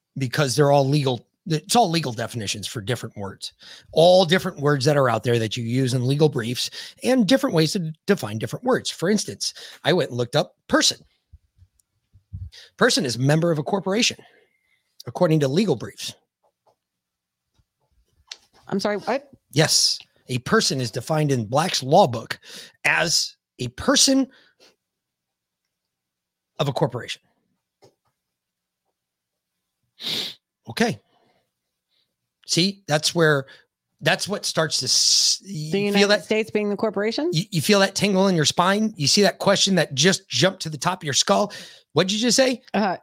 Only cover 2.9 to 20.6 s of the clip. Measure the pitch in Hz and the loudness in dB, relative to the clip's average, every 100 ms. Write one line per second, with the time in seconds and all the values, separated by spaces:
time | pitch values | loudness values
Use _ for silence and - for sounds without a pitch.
2.9 | 123 117 107 98 - - _ - - - | -6 -8 -12 -12 -12 -16 _ -20 -20 -4
3.9 | - 170 185 180 185 185 - 143 147 127 | 4 6 8 6 2 -2 -2 0 2 2
4.9 | 143 127 110 120 120 110 - 113 123 131 | 2 2 0 0 0 -2 -6 -4 -2 0
5.9 | 127 123 143 156 131 113 123 - - - | 0 0 2 2 2 -6 -6 -8 -10 -18
6.9 | - 220 262 196 262 269 165 156 208 160 | -6 0 2 4 2 2 0 0 0 -6
7.9 | 156 - 196 107 110 123 - 247 226 - | -8 -2 -2 -2 -6 -8 -6 -2 -2 -2
8.9 | - 170 214 - 98 - - - - 135 | -4 -2 -2 -2 -8 -8 -10 -18 -8 0
9.9 | 175 139 120 123 147 175 _ - 294 - | 0 0 -4 -2 -2 -4 _ -2 0 0
10.9 | - _ _ _ - _ _ _ _ _ | -2 _ _ _ -20 _ _ _ _ _
11.9 | _ _ _ _ - - - - - 240 | _ _ _ _ -16 -16 -18 -12 0 0
12.9 | 240 165 113 135 156 170 156 - 196 185 | 2 -2 -2 2 2 2 -2 -2 -4 -2
13.9 | 202 226 - - _ _ _ _ _ _ | -2 -2 -4 -18 _ _ _ _ _ _
14.9 | - - - 175 160 139 151 214 123 110 | -20 -10 -2 2 2 2 0 0 -2 -6
15.9 | - - - _ _ _ _ _ _ _ | -12 -14 -14 _ _ _ _ _ _ _
16.9 | _ _ _ _ _ _ _ _ _ _ | _ _ _ _ _ _ _ _ _ _
17.9 | _ _ _ - - _ _ - 196 208 | _ _ _ -20 -20 _ _ -6 -4 -2
18.9 | 208 - 262 - - _ 131 156 - - | -4 -4 -6 -6 -20 _ 0 2 2 0
19.9 | - - _ - 127 - 214 | -2 -10 _ -8 -8 0 0